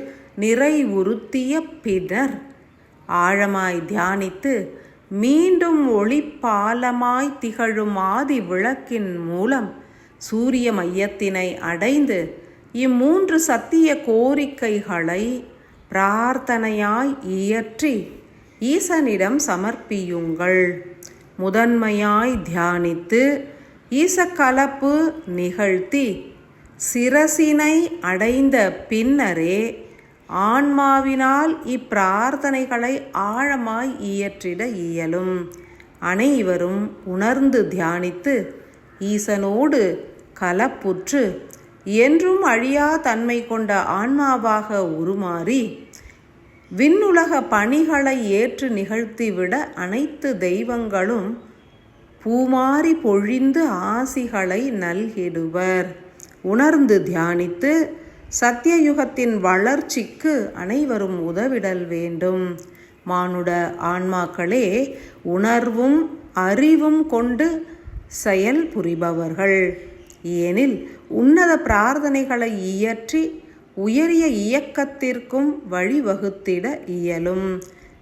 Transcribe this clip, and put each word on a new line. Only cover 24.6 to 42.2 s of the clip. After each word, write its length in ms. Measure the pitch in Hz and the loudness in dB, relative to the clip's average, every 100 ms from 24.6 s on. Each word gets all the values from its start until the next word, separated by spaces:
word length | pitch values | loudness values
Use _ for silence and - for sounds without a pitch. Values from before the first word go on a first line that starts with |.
| 277 277 277 302 320 320 - | 0 0 0 2 0 -2 -8
நிகழ்த்தி 800 | 180 180 180 202 185 185 285 254 180 - - - - - - | -4 -4 0 0 0 0 -2 -2 -4 -12 -20 -20 -20 -20 -10
சிரசினை 960 | - 240 247 285 311 311 311 294 302 320 339 339 | -6 0 2 4 2 2 2 4 4 4 2 -2
அடைந்த 560 | 180 185 220 254 277 262 196 180 - | -4 0 0 2 4 4 2 -2 -4
பின்னரே 760 | 220 233 285 220 165 165 196 226 - - - - _ - 175 | -2 2 2 2 0 0 0 -2 -6 -18 -20 -20 _ -8 -2
ஆன்மாவினால் 1120 | 202 254 285 277 277 269 269 262 262 277 320 311 - | 2 2 2 4 4 4 2 2 2 2 2 -2 -4
இப்பிரார்த்தனைகளை 1300 | 254 - 208 190 196 247 285 285 269 254 240 240 269 - - | -6 -2 0 2 2 0 0 -2 -2 -2 -2 -2 -4 -4 -4
ஆழமாய் 680 | 202 226 285 277 226 226 262 247 | -2 -2 -2 -2 -2 -4 -4 -6
இயற்றிட 600 | 202 196 202 196 180 175 240 202 | -6 -4 -4 -6 -8 -6 -6 -6
இயலும். 560 | 170 165 160 170 185 180 175 - - - - - | -6 -4 -2 -2 -2 -4 -6 -14 -20 -20 -20 -8
அனைவரும் 840 | 175 185 269 269 185 175 175 202 214 - | -4 0 2 2 2 0 0 -2 -6 -8
உணர்ந்து 560 | 190 185 214 262 269 240 185 | -8 -2 0 2 4 2 0
தியானித்து 680 | 185 165 175 180 175 285 254 185 - - - - - | -2 -2 -2 -4 -4 -2 -2 -2 -12 -20 -20 -20 -8
ஈசனோடு 800 | 196 208 208 202 196 208 294 285 190 - - - - | -4 -2 0 -2 0 2 2 4 2 -2 -10 -20 -18
கலப்புற்று 880 | - 180 180 254 - 196 185 - 277 214 175 - - - - 190 208 | -6 -2 0 0 -2 -4 -4 -2 0 0 -4 -14 -20 -20 -14 -2 4
என்றும் 460 | 254 320 | 6 6